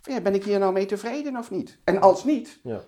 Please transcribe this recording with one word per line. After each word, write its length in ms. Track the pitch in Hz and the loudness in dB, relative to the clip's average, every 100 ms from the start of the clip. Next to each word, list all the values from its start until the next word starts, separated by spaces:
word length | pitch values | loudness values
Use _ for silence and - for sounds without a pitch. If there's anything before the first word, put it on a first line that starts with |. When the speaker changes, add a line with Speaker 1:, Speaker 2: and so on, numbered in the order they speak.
Speaker 1:
van, 120 | - | -8
ja, 80 | 254 | -2
"Ben 120 | 190 | 0
ik 100 | 196 | 0
hier 160 | 202 202 | 0 0
nou 140 | 196 | 2
mee 120 | 190 196 | 0 -2
tevreden 520 | 202 226 277 285 247 | -4 -6 -6 -6 -8
of 140 | 233 | -6
niet?" 280 | 185 - - | -8 -8 -6
En 180 | - 190 | -2 6
als 220 | 196 185 | 6 6
niet, 360 | 277 269 - - | 2 -2 -4 -14
Speaker 2:
Ja. 180 | 123 104 | -8 -8